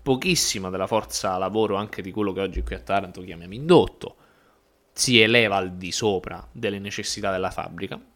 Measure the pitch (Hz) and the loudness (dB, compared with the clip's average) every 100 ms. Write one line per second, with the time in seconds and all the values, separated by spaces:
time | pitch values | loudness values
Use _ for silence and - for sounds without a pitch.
0 | - 131 170 175 - 107 92 92 92 110 | 0 0 2 0 0 -4 -6 -4 0 -2
1 | - - 98 92 95 107 107 98 107 - | -2 -4 -2 -2 0 0 0 0 -4 -8
2 | 95 104 101 90 98 82 - 92 - 98 | -8 -4 -4 -2 -4 -4 -6 -8 -2 -2
3 | 92 92 92 82 87 107 156 170 95 - | -2 -14 -14 -14 -12 -10 6 8 8 -4
4 | - - _ _ _ _ _ _ _ - | -14 -14 _ _ _ _ _ _ _ -4
5 | - 117 110 120 110 98 92 90 92 - | 6 8 8 6 4 2 -2 -6 -8 -2
6 | 110 92 - 87 - 123 110 101 101 104 | 0 0 -4 -14 -14 -6 -6 -4 -8 -8
7 | 101 - 101 92 92 - 85 85 95 - | -8 -4 -2 -2 -2 -6 -10 -10 -10 -10
8 | - | -16